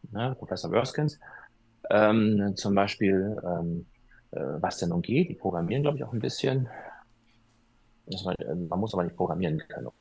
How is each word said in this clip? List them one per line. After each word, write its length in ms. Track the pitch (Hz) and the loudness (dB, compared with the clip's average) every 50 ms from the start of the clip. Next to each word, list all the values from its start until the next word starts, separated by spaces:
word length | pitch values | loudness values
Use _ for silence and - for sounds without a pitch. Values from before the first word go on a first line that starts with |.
| - - | -16 -10
ne, 240 | 110 104 120 131 135 - | -6 -4 -2 -2 -4 -6
Professor 320 | - - 95 - - 85 | -6 -8 -6 -6 -4 2
Wörskens, 480 | 85 113 135 139 - - 151 151 - _ - - - - - - _ _ _ _ _ _ - - | 2 2 2 2 0 0 0 0 -2 _ -20 -20 -20 -20 -20 -20 _ _ _ _ _ _ -2 2
ähm, 640 | - 107 107 107 110 113 107 107 107 101 101 101 95 | 6 6 8 8 6 6 6 4 4 4 2 2 -2
zum 200 | - - 104 98 | -2 0 2 4
Beispiel, 640 | 101 101 101 - - 110 98 98 95 95 104 107 101 - | 4 4 2 0 2 4 4 6 4 4 0 -2 -4 -2
ähm, 440 | 90 87 82 85 85 85 85 85 - _ _ _ _ - - _ _ | -2 -2 0 0 -2 -2 -4 -6 -10 _ _ _ _ -20 -20 _ _
äh, 80 | - 82 76 65 73 82 | -6 -6 -4 -4 -4 -2
was 160 | 92 92 - | -4 -4 -2
denn 120 | - - 85 | -2 -2 -2
nun 120 | 85 87 | 0 -2
geht, 280 | 82 - 117 147 185 180 | 0 2 2 2 2 0
die 60 | 95 | -2
programmieren, 480 | - - 92 87 85 85 85 107 139 143 | -4 -4 -2 -2 0 -2 0 0 2 2
glaub 120 | 143 151 | 0 0
ich, 80 | 135 131 | -2 -6
auch 100 | 117 120 | -6 -4
ein 60 | 113 | -4
bisschen. 500 | 113 - - - - 131 131 135 127 - - - - - - - - _ _ _ _ _ _ _ _ _ _ _ _ _ _ _ _ _ _ _ _ | -4 -4 -4 -2 -2 0 0 0 -2 -4 -8 -14 -16 -16 -18 -20 -20 _ _ _ _ _ _ _ _ _ _ _ _ _ _ _ _ _ _ _ _
Muss 180 | - - 95 - | -10 -8 -6 -4
man, 120 | 92 92 | -4 -4
äh, 200 | - - - 78 | -4 -4 -6 -4
man 240 | 87 87 78 85 92 | -6 -4 -4 -2 -2
muss 140 | 107 110 - | -2 -2 -2
aber 100 | 90 87 | -2 -2
nicht 120 | 85 - | -2 -2
programmieren 440 | - 92 85 78 85 92 80 78 76 - | -2 -2 -2 0 0 0 0 0 -2 -4
können 220 | - - - - - _ _ | -8 -10 -10 -10 -10 _ _